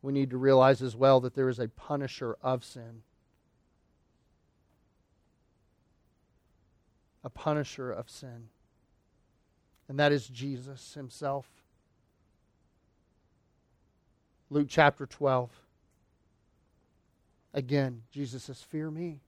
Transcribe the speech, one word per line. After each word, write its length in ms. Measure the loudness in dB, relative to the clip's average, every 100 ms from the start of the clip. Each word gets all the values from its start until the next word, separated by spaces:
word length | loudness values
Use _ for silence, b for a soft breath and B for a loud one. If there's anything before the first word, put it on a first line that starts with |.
We 100 | -2
need 160 | 0 0
to 80 | 2
realize 460 | 6 8 8 6
as 120 | 0 2
well 240 | 6 6
that 120 | 4
there 160 | 0 -2
is 80 | 0
a 100 | -6
punisher 680 | -8 -8 -6 -6 -8 -8 -4
of 200 | -2 -4
sin. 380 | -6 -18 -18 -20 -20 _ _ _ _ _ _ _ _ _ _ _ _ _ _ _ _ _ _ _ _ _ _ _ _ _ _ _ _ _ _ _ _ _ _ _ _ _ _ _ _ _
A 60 | -16
punisher 600 | -6 -2 -2 -4 -8 -8
of 160 | -8 -10
sin. 420 | -16 -18 -18 -20 _ _ _ _ _ _ _ _ _ _ _ _ _ -10
And 80 | 2
that 140 | 2
is 160 | 2 -2
Jesus 680 | -10 -8 -8 -12 -18 -18
himself. 560 | -16 -16 -10 -6 -6 -8 _ _ _ _ _ _ _ _ _ _ _ _ _ _ _ _ _ _ _ _ _ _ _ _ _ _ _ _ _ _
Luke 180 | -2 0
chapter 360 | 6 4 4 -12
twelve. 460 | -2 0 2 -2 -12 _ _ _ _ _ _ _ _ _ _ _ _ _ _ _ _ _ _ _
Again, 500 | -8 -2 0 0 -4 -14
Jesus 340 | -10 -10 -10 -14
says, 160 | -18
"Fear 300 | -10 -8 -8
me. 280 | -8 -10 -10